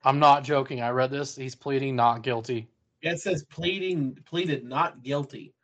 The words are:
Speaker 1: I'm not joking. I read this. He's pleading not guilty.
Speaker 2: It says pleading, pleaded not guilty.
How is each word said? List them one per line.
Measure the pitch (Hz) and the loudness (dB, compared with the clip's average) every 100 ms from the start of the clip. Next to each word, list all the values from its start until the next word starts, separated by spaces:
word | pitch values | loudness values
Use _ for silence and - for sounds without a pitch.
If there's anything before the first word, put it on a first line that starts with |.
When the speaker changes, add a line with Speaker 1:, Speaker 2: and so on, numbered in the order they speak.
Speaker 1:
I'm | 135 139 | 2 6
not | 151 143 | 8 6
joking. | 143 143 131 131 | 4 0 0 -4
I | 117 | -2
read | 127 131 | 0 0
this. | 139 143 - | 0 -6 -8
He's | 131 | -12
pleading | 127 143 135 135 127 | -8 -2 -2 0 2
not | 120 117 | 4 2
guilty. | 117 117 110 120 113 _ _ _ | -2 -4 -4 -6 -6 _ _ _
Speaker 2:
It | 156 170 | -6 -4
says | 202 165 | -2 -4
pleading, | 147 - 170 190 185 175 135 131 | -6 -6 -4 -2 -2 -2 -2 -6
pleaded | - 170 180 139 | -8 -4 -2 -4
not | 120 135 170 120 | -4 -2 -2 -2
guilty. | 123 143 139 110 - _ | -4 -4 -4 -10 -18 _